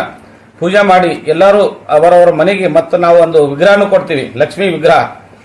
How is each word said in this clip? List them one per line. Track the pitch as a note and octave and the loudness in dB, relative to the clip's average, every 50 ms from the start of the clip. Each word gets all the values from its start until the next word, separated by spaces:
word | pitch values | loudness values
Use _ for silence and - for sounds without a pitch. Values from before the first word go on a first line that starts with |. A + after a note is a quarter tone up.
| B2+ - - - - - - - _ _ _ - | -2 -4 -12 -20 -20 -20 -20 -20 _ _ _ -6
ಪೂಜೆ | E3 F3+ F#3+ G#3 | -6 -2 0 0
ಮಾಡಿ | G3+ G3 F#3 F#3 F3+ E3 | 0 2 0 0 0 -2
ಎಲ್ಲರೂ | D3 - - D3 D#3 E3 F#3+ G3 G3+ G#3 F#3+ - - - - - | -4 -6 -6 -4 -2 0 2 2 2 2 0 -2 -4 -8 -8 -2
ಅವರವರ | D3 D3+ D#3+ F3 F3+ F3 F3 E3+ | 0 2 2 4 4 4 4 4
ಮನೆಗೆ, | D#3 D3+ D#3+ F#3+ G3+ F#3+ F#3 | 2 0 0 -2 -2 -2 -4
ಮತ್ತು | E3+ D3+ E3 D#3+ - F#3 | 0 0 -2 -2 0 -4
ನಾವು | F3 F3 E3+ E3+ F3 | -2 0 2 2 2
ಒಂದು | E3 E3 D#3+ D#3 D3 | 2 2 2 0 0
ವಿಗ್ರಹನೂ | C#3 C#3 C#3+ F3 G3+ G3+ G3+ G3+ | 0 -2 0 2 2 2 2 0
ಕೊಡ್ತೀವಿ, | G3 G3 F3+ - - D#3+ C3+ B2 - - | 0 0 -2 -2 -2 -6 -6 -6 -8 -4
ಲಕ್ಷ್ಮೀ | A#2+ D3+ - - E3+ G3 F#3+ | -4 -4 -4 -4 -6 -4 -4
ವಿಗ್ರಹ. | D#3+ D3 D#3 E3 D#3+ C3+ A#2 - - - - - - _ | -4 -2 0 2 2 2 0 -4 -8 -18 -20 -20 -20 _